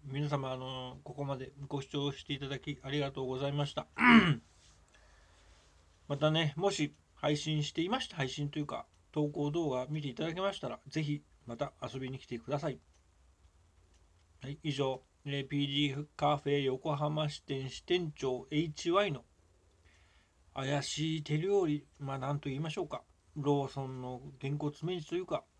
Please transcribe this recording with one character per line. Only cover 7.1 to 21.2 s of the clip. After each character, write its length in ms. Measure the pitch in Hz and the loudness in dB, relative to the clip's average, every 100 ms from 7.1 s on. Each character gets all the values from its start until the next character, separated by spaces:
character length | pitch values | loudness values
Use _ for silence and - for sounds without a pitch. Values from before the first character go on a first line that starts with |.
| - | -2
配 220 | 151 147 | 0 0
信 260 | 156 151 | 0 0
し 80 | 147 | 0
て 100 | - | 0
い 80 | 170 | 0
ま 120 | 254 | 0
し 60 | - | -2
た、 100 | 170 | -4
配 120 | 131 | -4
信 200 | 139 143 | -2 -4
と 100 | 151 | -2
い 40 | |
う 20 | 147 | -4
か、 200 | 127 - _ _ | -6 -10 _ _
投 180 | 156 147 | -2 0
稿 200 | 147 147 | 0 0
動 200 | 160 160 | 0 0
画 180 | 127 131 | 0 -2
見 120 | 151 | -4
て 80 | 143 | -4
い 60 | 120 | -4
た 100 | 160 | -4
だ 80 | |
け 80 | 165 | 0
ま 120 | 196 | -2
し 60 | 196 | -2
た 100 | 131 | -6
ら、 100 | 117 - | -8 -6
ぜ 140 | 160 | -4
ひ 220 | 147 147 - - - | -2 -2 -6 -20 -12
ま 120 | 117 | -6
た 160 | 139 - | -6 -6
遊 180 | 127 131 | -8 -6
び 100 | 131 | -6
に 100 | 131 | -8
来 60 | - | -8
て 120 | 120 | -8
く 140 | - | -2
だ 80 | 139 | -2
さ 100 | 156 | -2
い。 100 | 123 _ _ _ _ - _ - _ _ _ _ - - _ _ _ | -6 _ _ _ _ -20 _ -20 _ _ _ _ -20 -20 _ _ _
は 80 | 135 | -10
い、 100 | 147 | -6
以 120 | 156 | -4
上、 280 | 139 135 131 - _ 143 | 0 0 0 -8 _ -6
え 140 | 143 | -4
ー、 80 | 135 | -2
ピ 100 | 147 | 0
ー 300 | 143 139 147 | 2 2 2
デ 60 | 135 | 0
ィ 80 | |
ー 20 | 147 - | -8 0
カ 220 | 147 147 | 2 4
フ 120 | 143 | 4
ェ 140 | 143 135 | 4 4
横 300 | 127 160 143 | 0 -2 0
浜 340 | 151 151 151 | 0 0 -2
支 140 | - | -4
店 260 | - 135 131 | -6 -6 -6
支 140 | - | -10
店 300 | - 175 165 - | 0 2 2 -2
長 320 | 131 127 - | -2 -2 0
エ 80 | 151 | 0
イ 140 | 165 | 0
チ 180 | 151 175 | -2 2
ワ 140 | 180 202 | 4 4
イ 60 | |
の 120 | 135 - _ _ _ _ _ - _ - _ _ _ - | 0 -8 _ _ _ _ _ -20 _ -20 _ _ _ -14
怪 300 | - 135 143 | -6 0 0
し 340 | - - 160 | 0 -2 -2
い 60 | 160 | -2